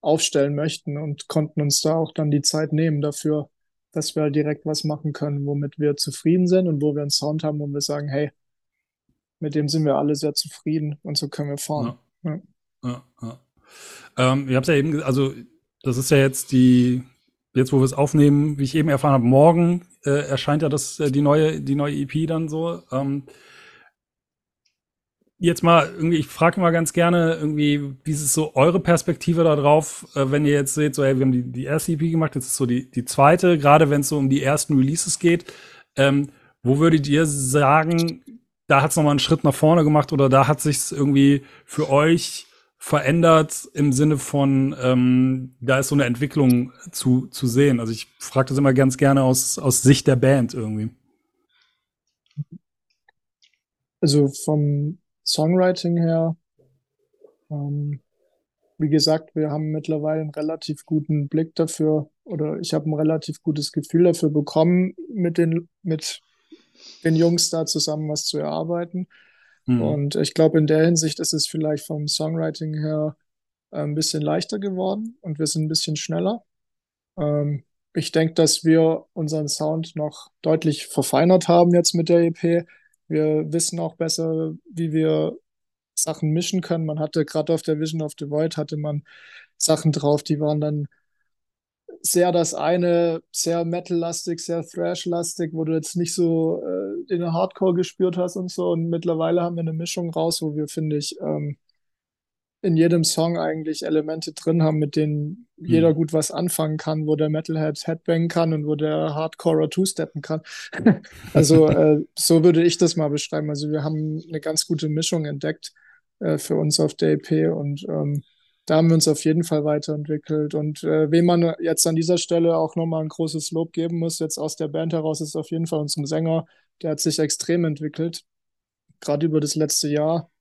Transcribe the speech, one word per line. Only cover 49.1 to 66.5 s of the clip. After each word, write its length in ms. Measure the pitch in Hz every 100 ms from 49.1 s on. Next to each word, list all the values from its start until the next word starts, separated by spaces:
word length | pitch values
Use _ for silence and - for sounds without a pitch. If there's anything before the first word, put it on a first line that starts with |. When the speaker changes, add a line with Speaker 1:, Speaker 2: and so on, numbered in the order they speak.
| 135
Speaker 2:
aus, 340 | 131 127 - -
aus 240 | 139 127
Sicht 240 | 131 135 -
der 100 | 127
Band 380 | 131 139 120
irgendwie. 360 | - 110 107 110 - _ _ _ _ _ _ _ _ _ _ _ _ _ - 147 165 _ _ _ _ _ _ _ _ _ _ _ _ _ _
Speaker 1:
Also 280 | 160 143 139 139
vom 540 | - 151 147 143 147 - _ _
Songwriting 720 | - - 156 180 185 180 175 170
her. 400 | 165 165 165 160 _ _ _ _ _ _ _ _ - _ _
Ähm, 500 | 147 143 143 147 143 _ _ _ _ _ _ _ _
wie 100 | 156
gesagt, 480 | 151 151 156 156 -
wir 140 | 151
haben 200 | 147 156
mittlerweile 520 | 156 151 156 151 156
einen 80 | 156
relativ 540 | 151 151 160 - 151 -
guten 420 | 156 151 151 143
Blick 260 | 156 160
dafür, 560 | - 160 - 156 156 147 _
oder 340 | - 170 151 156
ich 140 | 170
habe 160 | 160 151
ein 40 |
relativ 480 | 151 156 160 - 160
gutes 280 | - 147 147
Gefühl 320 | - 151 170
dafür 260 | 175 170 160
bekommen, 640 | 151 147 160 160 180 185 - 320
mit 260 | 226 175 165
den, 300 | 165 165 170 _
mit 380 | 185 156 - - _ _ _